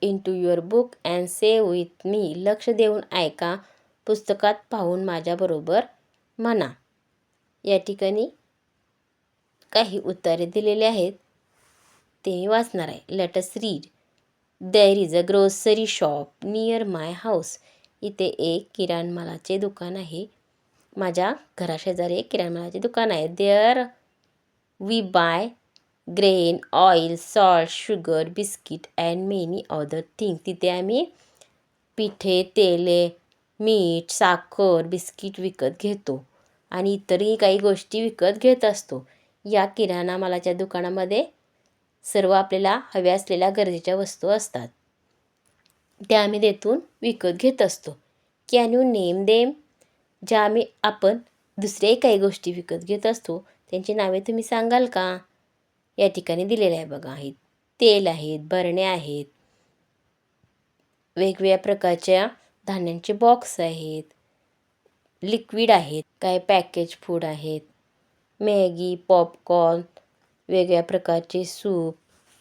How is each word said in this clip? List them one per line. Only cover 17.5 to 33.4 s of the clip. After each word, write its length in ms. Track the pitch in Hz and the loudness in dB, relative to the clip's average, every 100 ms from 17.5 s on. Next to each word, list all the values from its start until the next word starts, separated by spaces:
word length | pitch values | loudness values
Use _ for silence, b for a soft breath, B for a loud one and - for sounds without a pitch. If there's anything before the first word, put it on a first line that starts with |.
| - b b b _ | -12 b b b _
इथे 220 | 202 202 | -10 -4
एक 440 | 185 - 165 165 - | -4 -2 -4 -4 -6
किराणमालाचे 840 | - 180 170 170 175 170 165 - 196 | -6 -4 -4 -6 -8 -10 -12 -6 -4
दुकान 380 | 202 202 175 190 | -4 -8 -12 -12
आहे. 280 | 165 165 208 _ _ _ _ _ _ 190 | -12 -12 -14 _ _ _ _ _ _ -6
माझ्या 360 | 185 175 190 294 _ - | -4 0 -2 -4 _ -10
घराशेजारी 580 | 175 156 196 175 175 180 | -8 -6 -4 -4 -2 -4
एक 140 | - | -4
किराणमालाचे 480 | - 175 170 175 190 | -4 -4 -6 -10 -8
दुकान 320 | 240 240 220 | -4 -2 -2
आहे. 160 | 165 160 180 | -2 -4 -2
There 440 | 202 202 226 247 240 - _ _ _ _ _ _ _ _ | 2 4 4 2 -2 -10 _ _ _ _ _ _ _ _
we 200 | 196 226 190 185 | -4 -2 0 2
buy 320 | 170 170 233 - _ _ _ _ - | 2 0 -4 -10 _ _ _ _ -10
grain, 500 | 175 196 185 170 175 - | 0 2 4 2 0 -2
oil, 420 | 151 185 170 165 170 | 4 6 6 2 -4
salt, 500 | - 214 190 175 165 | -2 4 6 6 2
sugar, 480 | - - 196 165 160 165 180 | -6 -6 -6 -2 -2 -2 -6
biscuit 500 | 202 - - 160 - - | -8 -10 -14 -16 -10 -4
and 300 | 170 175 190 | -2 -2 -4
many 280 | 196 170 190 - | -4 -4 -8 -6
other 300 | 156 147 160 165 - | -6 -6 -8 -10 -6
things. 180 | 208 170 - | -6 -4 -8
तिथे 220 | 175 180 | -4 -2
आम्ही 360 | 180 190 247 339 b b b b b _ _ _ - | -2 -2 -2 -2 b b b b b _ _ _ -6
पिठे, 460 | 208 - 196 185 185 - | -6 -4 0 0 2 2
तेले, 520 | 190 170 180 175 175 170 _ _ | 4 4 2 2 2 -4 _ _